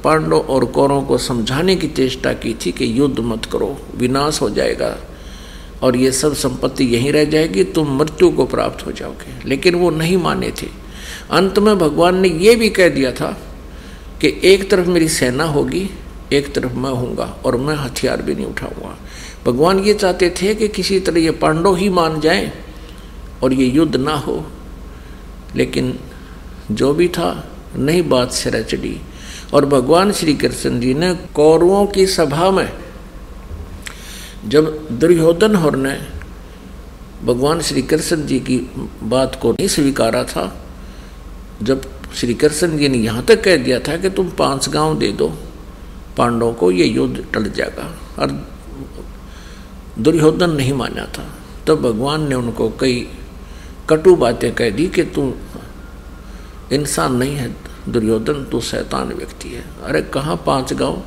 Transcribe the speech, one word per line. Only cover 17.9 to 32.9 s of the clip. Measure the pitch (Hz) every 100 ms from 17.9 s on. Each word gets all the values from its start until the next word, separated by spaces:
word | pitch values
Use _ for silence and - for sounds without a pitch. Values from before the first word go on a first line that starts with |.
| - 127 120
भी | -
नहीं | 143 -
उठाऊँगा। | - - - - - - - - - -
भगवान | 120 165 190
ये | 202
चाहते | 208 190 180 180
थे | 175 190
कि | 214 208
किसी | 202 175 190
तरह | 180 170
ये | 160 -
पांडव | 151 156 190 180
ही | 202
मान | 180 165 156
जाएं | 156 190 147 - - - - - - - - -
और | 131
ये | 131 127
युद्ध | 135 160 127
ना | 139 151
हो, | 127 - 156 - - - - - - - - - - 120
लेकिन | 127 135 127 127 - - - - - - -
जो | 107 131
भी | 151 175
था, | 175 175 151 - - -
नहीं | - 131 170
बात | 156 131 123
सिरा | - 127 113
चढ़ी। | 110 - - - - - - - -
और | 143 139
भगवान | 139 127 165 202
श्री | 196 160 139
कृष्ण | - 120 135 127
जी | 123
ने | 135 180 175 -
कौरवों | 147 151 160 175 196 196
की | 196 190
सभा | - 151 143 185
में | 190 123 - -